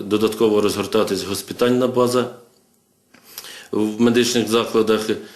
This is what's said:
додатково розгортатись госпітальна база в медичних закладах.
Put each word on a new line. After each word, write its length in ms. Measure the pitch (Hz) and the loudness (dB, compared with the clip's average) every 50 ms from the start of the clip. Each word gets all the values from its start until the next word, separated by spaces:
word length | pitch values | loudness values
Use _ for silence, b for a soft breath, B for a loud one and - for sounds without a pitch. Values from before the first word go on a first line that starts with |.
додатково 600 | - 95 104 107 110 110 110 - 117 110 104 104 | -4 -2 0 2 2 0 2 2 2 4 4 4
розгортатись 640 | 101 101 92 104 98 95 - 110 101 - 98 92 90 | 2 2 0 -2 -4 -2 0 0 0 0 -2 -4 -4
госпітальна 640 | 92 98 - - - - - 120 123 123 123 127 | -6 -8 -8 -8 -8 -4 0 0 2 2 2 0
база 400 | 120 - 123 123 117 120 127 117 - - - - _ _ _ _ _ _ _ _ _ _ _ _ _ _ - B B B B B B B B B B | 0 2 2 2 2 2 0 -2 -2 -6 -16 -20 _ _ _ _ _ _ _ _ _ _ _ _ _ _ -20 B B B B B B B B B B
в 280 | - 107 107 107 107 110 | -4 -2 -2 -2 0 2
медичних 480 | 120 120 117 123 120 120 - 120 107 104 | 2 2 4 2 2 2 0 0 0 0
закладах. 640 | 110 117 110 - - 113 107 107 110 104 - - 104 - B B B | 0 0 0 0 0 2 2 2 2 0 0 -2 -6 -6 B B B